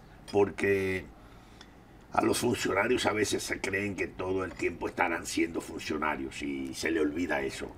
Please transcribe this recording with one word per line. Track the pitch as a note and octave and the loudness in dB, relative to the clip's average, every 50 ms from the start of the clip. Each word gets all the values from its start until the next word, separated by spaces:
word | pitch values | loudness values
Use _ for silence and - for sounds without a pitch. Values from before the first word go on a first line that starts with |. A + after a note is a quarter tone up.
| - - - - - - | -20 -20 -20 -20 -12 0
porque | - G2+ - G3+ - - - G2 G2 G2 F#2+ - F#2+ F#2 - - - - - - - - - - - - - - - - - - - - - - | 4 4 4 4 2 0 2 4 4 4 2 0 -2 -2 -4 -8 -16 -20 -20 -20 -20 -20 -20 -20 -20 -20 -20 -20 -20 -20 -20 -20 -20 -20 -14 -2
a | - - | 0 2
los | - A2 - - | 4 4 2 4
funcionarios | A#2 B2 G2+ - - - F#2 G2 G#2 A#2+ B2+ A2+ - | 2 2 2 2 0 2 2 2 4 4 4 4 4
a | G2+ | 2
veces | G#2 G#2+ G2+ - - F#2+ | 2 2 2 2 0 -2
se | - - F#2 F2+ | -2 -4 -4 -4
creen | - F#2+ G2 F#2+ G2+ G2+ F#2+ | -4 -2 -2 -2 -2 -2 -2
que | - F2+ | -2 -4
todo | - - - F#2 F#2 F#2+ F#2+ F#2 | -4 -4 -6 -2 0 0 0 0
el | F2+ | -2
tiempo | - - F#2 F2+ E2+ D#2+ - - | -4 -2 -2 -2 -2 -2 -6 -4
estarán | - F2+ F2+ F2 E2 E2 - | 2 4 4 4 4 -2 -4
siendo | - - D#2+ E2 E2+ E2 D#2+ | -4 0 0 0 0 -2 -6
funcionarios | - - D#2+ D2 - - D#2 D2 D#2 D2+ C#2+ C2 C2+ C2 - - | -6 -6 -10 -10 -6 -4 -4 -2 0 -2 -2 -2 -6 -8 -8 -6
y | D2 C#2+ C#2 C2+ C2+ C2 C2 | -6 -4 -4 -4 -6 -6 -6
se | - D#2+ D#2+ | -4 -2 0
le | D#2+ D#2+ | 0 2
olvida | D2+ D2 - C2 - D2+ D2 C#2 | 0 0 0 -2 -2 -2 -2 -2
eso. | C2+ C2+ - - - - - | -2 -4 -6 -6 -10 -12 -12